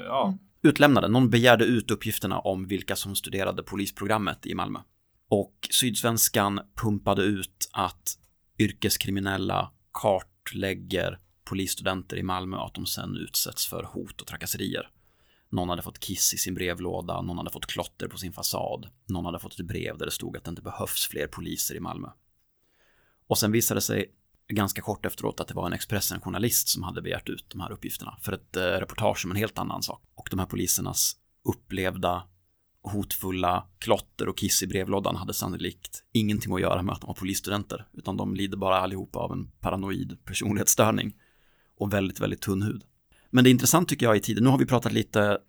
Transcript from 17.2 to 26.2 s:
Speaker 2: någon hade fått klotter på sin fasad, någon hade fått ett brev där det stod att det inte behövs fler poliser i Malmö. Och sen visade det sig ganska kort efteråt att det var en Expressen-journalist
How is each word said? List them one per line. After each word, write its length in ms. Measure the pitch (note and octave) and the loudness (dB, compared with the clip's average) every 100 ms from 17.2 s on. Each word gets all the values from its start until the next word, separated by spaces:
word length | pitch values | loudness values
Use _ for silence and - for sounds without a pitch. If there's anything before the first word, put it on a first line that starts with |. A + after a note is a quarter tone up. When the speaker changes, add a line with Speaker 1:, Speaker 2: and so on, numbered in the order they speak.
Speaker 2:
någon 160 | F#2 F2 | -4 -6
hade 120 | E2 | -6
fått 160 | - - | -8 -6
klotter 420 | - - - F#2 | -6 -6 -8 -10
på 100 | - | -8
sin 140 | F#2 | -10
fasad, 560 | - - - - - - _ - | -6 -4 -2 -4 -6 -10 _ -4
någon 160 | F#2 | -4
hade 140 | F2 E2+ | -2 -6
fått 220 | - - | -8 -10
ett 60 | E2+ | -6
brev 320 | - D#2 D#2 | -4 -6 -6
där 80 | D#2 | -6
det 60 | |
stod 240 | - E2+ - | -6 -6 -10
att 80 | |
det 40 | E2+ | -10
inte 120 | F2 | -10
behövs 440 | F#2+ - F#2 - - | -10 -6 -4 -2 -2
fler 200 | - D2 | -2 -6
poliser 480 | - E2+ - - | -6 -6 -4 -4
i 60 | - | -6
Malmö. 280 | - E2+ - - _ _ _ _ _ _ _ _ _ _ - | -8 -8 -12 -18 _ _ _ _ _ _ _ _ _ _ -2
Och 100 | G#2+ | 2
sen 140 | G#2+ | 4
visade 240 | A2+ - G#2 | 4 2 2
det 40 | |
sig 300 | - G#2 G2 _ _ _ - | 0 0 -2 _ _ _ -6
ganska 340 | G#2 G2 - | 0 0 -2
kort 240 | - G2+ - | -6 -4 -6
efteråt 340 | - G#2+ - | -4 -4 -4
att 80 | - | -6
det 60 | |
var 120 | - F2+ | -4 -4
en 60 | |
Expressen-journalist 960 | F2 - G#2 - F2+ | -4 -4 -2 -2 -4